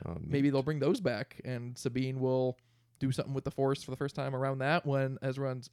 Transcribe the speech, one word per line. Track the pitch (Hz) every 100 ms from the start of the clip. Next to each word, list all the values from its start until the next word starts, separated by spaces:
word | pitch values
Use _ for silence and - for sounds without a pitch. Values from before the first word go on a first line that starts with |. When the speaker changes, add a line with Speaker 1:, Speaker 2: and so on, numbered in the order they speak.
| -
Speaker 1:
Oh, | -
Speaker 2:
maybe | - 143 143
Speaker 1:
neat. |
Speaker 2:
they'll | 135
bring | 135 151
those | 135 240
back, | 170 107 - - -
and | 123 120 123
Sabine | 131 123 131 131
will | 131 131 127 - _ _ _ _
do | 135
something | 135 139
with | 135 135
the |
Force | - 135 139
for | -
the | 131
first | 139
time | - 135 131
around | 135 135
that | 135 170 143
when | 135 135 135
Ezra | 135 131 135
and | 127 117